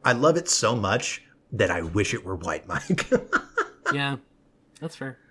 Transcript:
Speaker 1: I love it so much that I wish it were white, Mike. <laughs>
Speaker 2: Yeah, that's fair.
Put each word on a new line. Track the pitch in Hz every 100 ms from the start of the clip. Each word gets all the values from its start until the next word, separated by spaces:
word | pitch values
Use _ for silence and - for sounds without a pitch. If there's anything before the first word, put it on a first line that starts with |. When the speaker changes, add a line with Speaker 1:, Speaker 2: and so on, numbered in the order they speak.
Speaker 1:
I | -
love | 120 151 165
it | 170
so | - 110 120
much | 95 117 - - - _ -
that | 107 98
I | 80
wish | 82 95 101
it | 120
were | 90 92
white, | 85 76 -
Mike. | - - 185 -
<laughs> | 254 - - - - - - -
Speaker 2:
Yeah, | 143 139 139 _ _ _ _ _ -
that's | 160
fair. | - 135 120 _